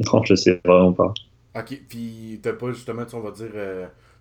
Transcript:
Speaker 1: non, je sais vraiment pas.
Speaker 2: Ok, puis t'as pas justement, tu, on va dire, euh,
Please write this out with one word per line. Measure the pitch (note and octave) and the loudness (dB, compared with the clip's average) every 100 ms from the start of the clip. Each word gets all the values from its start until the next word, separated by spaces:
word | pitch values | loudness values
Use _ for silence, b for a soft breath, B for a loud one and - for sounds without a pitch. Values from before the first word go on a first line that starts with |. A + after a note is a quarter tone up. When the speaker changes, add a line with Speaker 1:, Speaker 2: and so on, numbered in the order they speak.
| A2+ | 0
Speaker 1:
non, | A2 | 2
je | A2 F#2+ | 4 2
sais | - F2+ F2 | 4 2 6
vraiment | F2+ F#2 | 6 6
pas. | F2+ F2+ G#2 - _ _ A2+ | 4 0 -4 -14 _ _ -14
Speaker 2:
Ok, | A2 - - | -12 -14 -14
puis | A#2 A#2 A2+ A2+ G#2+ | -14 -12 -14 -14 -8
t'as | A#2+ | -6
pas | A2+ B2 | -6 -6
justement, | A#2 - A2+ A#2 | -8 -10 -10 -10
tu, | A#2+ | -10
on | |
va | G#2+ | -12
dire, | G2+ A2+ | -12 -12
euh, | G#2 G2 F#2+ F2+ - _ _ | -10 -8 -8 -12 -16 _ _